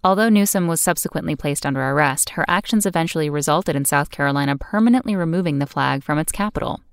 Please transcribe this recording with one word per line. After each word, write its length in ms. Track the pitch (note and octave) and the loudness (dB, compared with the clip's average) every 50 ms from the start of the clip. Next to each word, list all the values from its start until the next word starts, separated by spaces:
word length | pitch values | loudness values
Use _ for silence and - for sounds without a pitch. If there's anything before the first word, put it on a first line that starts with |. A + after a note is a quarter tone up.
| - | 2
Although 240 | F#3 G3 G3 A3 A#3 | 2 2 4 4 4
Newsom 400 | G#3+ G#3 G3+ G3+ - G3 F3 E3+ | 4 4 4 2 2 0 0 0
was 120 | E3 D#3+ | 0 0
subsequently 540 | - F#3 E3+ - - - - D#3 E3 D#3+ D3+ | 0 0 0 -2 -4 -6 -6 -6 -4 -4 -6
placed 320 | - - D3 C#3+ - - | -4 -2 -4 -4 -2 -4
under 160 | C#3+ C3+ C3+ | -4 -2 -2
arrest, 480 | C3 C3+ C#3 D3 D3+ C#3 C3 C#3 - - | -2 0 2 2 2 2 2 -2 -4 -4
her 140 | - - - | -2 -4 0
actions 400 | - - F#3+ - - - G#3+ G3+ | 0 0 0 0 0 0 0 0
eventually 420 | F#3+ F3 F3 E3 F3 - E3 D3+ D3 | 2 0 0 -2 0 -2 -2 -2 0
resulted 460 | C#3+ D3 C#3+ - D3 E3+ F#3+ - D3+ | -2 -2 0 0 0 0 0 0 -2
in 100 | C#3+ C#3 | -2 -2
South 280 | - D3 C#3+ D3 - | 0 0 0 -2 -2
Carolina 440 | - - C#3+ C#3+ C#3 C#3+ C#3+ C#3 C#3 | -4 -2 0 0 0 0 0 0 -2
permanently 600 | C#3 - - - G#3+ A3 B3 A#3+ B3+ - - G#3 | -4 -4 -4 0 2 4 6 4 4 2 0 -2
removing 420 | F#3+ E3+ E3 E3 F3+ F#3 E3+ C#3+ C#3 | 0 0 0 0 0 0 0 0 0
the 80 | C#3+ | -2
flag 380 | C#3 - C#3+ C3+ C3+ C3+ C#3 - | -2 -2 -2 0 0 0 -2 -2
from 160 | - D3+ D3+ | -2 -2 0
its 100 | D#3 - | 0 -2
capital. 500 | - - G3+ G#3+ - - - - - - _ _ | -2 -2 -4 -2 -2 -4 -6 -4 -6 -8 _ _